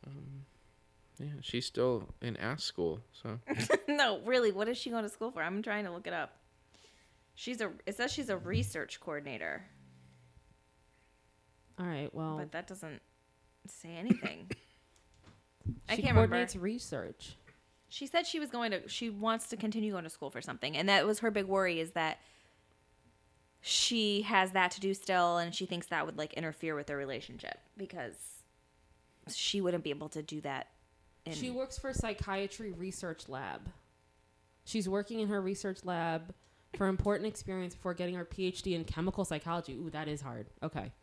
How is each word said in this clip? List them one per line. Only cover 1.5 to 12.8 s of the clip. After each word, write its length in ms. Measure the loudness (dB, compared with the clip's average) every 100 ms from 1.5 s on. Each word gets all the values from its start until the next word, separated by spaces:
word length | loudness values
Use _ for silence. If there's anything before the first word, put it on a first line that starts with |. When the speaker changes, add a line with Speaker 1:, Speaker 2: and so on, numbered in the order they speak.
| -2 -2
Speaker 1:
still 420 | 2 4 4 -2 -6
in 160 | -6 -4
ass 280 | -2 -2
school, 360 | -4 0 0 0 -8
so. 260 | -12 -8 -8
Speaker 2:
<laughs> 440 | -4 -2 4 4 4
No, 320 | 4 4 4
really, 280 | 4 6 6
what 160 | 4 0
is 100 | 0
she 120 | -2
going 140 | -2
to 40 | -2
school 200 | -4 -6
for? 120 | -2
I'm 200 | -2 -2
trying 220 | -2 -2
to 60 | -2
look 160 | -6 -4
it 60 |
up. 200 | -4 -4 -8 _ _ _ -20 -20 -20 -20 _ _
She's 260 | -12 -6 -2
a, 100 | -2 -2 -6
it 100 | 0
says 160 | 0
she's 160 | 0 0
a 80 | 0
research 640 | 2 2 2 -2 -6 -8
coordinator. 640 | -6 -6 -4 -6 -4 -4 -8 -20 -20 -20 -20 -20 -20 -20 -20 -20 _ _ _ _ _ _ _ _ _ _ _ -6
Speaker 3:
All 80 | -4
right, 260 | -2 -4
well. 240 | -4 -2 -2
Speaker 2:
But 140 | -4
that 140 | -8 -10
doesn't 340 | -12